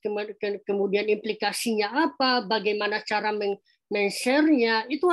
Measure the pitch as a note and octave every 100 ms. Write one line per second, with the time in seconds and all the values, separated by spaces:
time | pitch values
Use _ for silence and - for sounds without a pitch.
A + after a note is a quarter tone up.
0 | A3 G#3 G#3+ G#3 G#3 G3+ - G3+ G3 G3
1 | G#3+ G#3 A3 G#3 G#3 F#3+ A#3 G#3+ G#3 A#3+
2 | A3 - C4 B3 G3 A3 G3+ G#3 G#3 G#3+
3 | - G#3+ G#3 G#3+ G3+ G3 _ _ - G#3
4 | G3+ F#3+ B3 C4+ D#4 C#4+ A3+ A3+ A3+ D4
5 | F4+